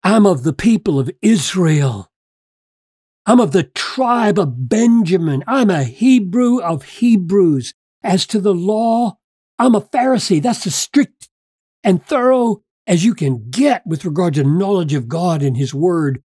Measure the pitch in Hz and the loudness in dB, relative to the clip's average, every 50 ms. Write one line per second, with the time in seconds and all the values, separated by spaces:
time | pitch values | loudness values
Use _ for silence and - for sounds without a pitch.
0 | - 185 214 226 208 202 180 139 120 160 147 - - 233 226 208 - 202 156 139 | 0 2 2 4 4 2 2 0 -2 -6 -6 0 0 0 0 2 0 -2 -2 -2
1 | 131 117 - _ - 214 226 190 135 - - 185 180 160 156 151 143 131 113 101 | -2 -4 -6 _ 0 2 2 2 0 -4 -2 0 0 2 2 2 0 -2 -4 -6
2 | 95 _ _ _ _ _ _ _ _ _ _ _ _ _ _ _ _ _ _ _ | -12 _ _ _ _ _ _ _ _ _ _ _ _ _ _ _ _ _ _ _
3 | _ _ _ _ _ - 226 247 233 170 135 190 151 - _ - - - - - | _ _ _ _ _ 2 4 4 4 4 0 -2 -2 -2 _ -12 -12 -10 -4 -4
4 | 262 240 240 240 226 208 202 208 185 143 123 123 131 120 - 214 233 240 233 233 | -2 0 0 0 2 0 2 0 0 -2 -4 -6 -4 -2 0 2 4 4 4 4
5 | 220 160 180 180 165 156 143 135 - - 247 277 247 202 185 156 135 117 - - | 2 2 0 0 0 0 -2 -4 -4 -2 -2 0 2 2 2 0 -2 -4 -4 0
6 | 226 262 262 247 202 180 170 247 247 240 240 254 170 170 165 139 - - - - | 2 4 4 4 2 0 -2 0 0 2 0 0 -2 -4 -6 -6 -8 -14 -8 -2
7 | 240 240 226 202 180 160 190 202 185 170 151 135 120 - - _ _ _ _ _ | 2 2 2 2 0 0 2 4 4 4 2 0 -4 -8 -16 _ _ _ _ _
8 | - - 185 185 - - - 214 185 208 196 175 175 190 214 214 226 233 226 233 | -4 -2 -2 -2 -2 -2 -4 -2 0 0 -2 -2 -2 -2 -2 -2 0 0 0 0
9 | 240 214 - _ _ _ _ _ _ _ _ _ 233 262 226 208 - _ - 277 | -2 -4 -6 _ _ _ _ _ _ _ _ _ 2 2 2 2 0 _ -4 -2
10 | 247 262 262 220 - - 190 156 143 247 226 - - 190 - - - - - 285 | 0 0 0 -2 0 0 0 0 0 -2 -4 -2 -4 -6 -6 -6 -8 -2 0 0
11 | 277 - _ _ - _ _ _ _ _ _ _ _ _ _ _ _ 180 190 165 | 0 0 _ _ -20 _ _ _ _ _ _ _ _ _ _ _ _ 0 0 0
12 | - - - 262 247 254 262 254 240 233 208 - _ _ _ _ _ - 185 170 | 0 -2 -2 0 2 2 2 2 2 -2 -2 -4 _ _ _ _ _ -2 0 2
13 | 170 233 226 - 160 135 131 117 107 120 127 214 269 294 254 - _ - 160 143 | 2 0 0 0 -2 -4 -4 -4 -8 -10 -4 0 0 0 0 -2 _ -8 -8 -6
14 | - 180 147 160 185 175 143 151 139 139 147 175 196 196 202 185 170 147 139 143 | -6 -6 -4 -2 -2 -2 0 0 0 0 0 0 0 0 0 -2 -2 -2 -4 -4
15 | 120 117 135 160 175 180 165 156 143 139 123 117 139 131 - 139 160 180 175 170 | -4 -6 -6 -4 -2 -2 -2 0 -2 -2 -2 -2 -4 -4 -4 -2 -2 0 0 0
16 | 156 143 131 127 _ _ | 0 -2 -4 -6 _ _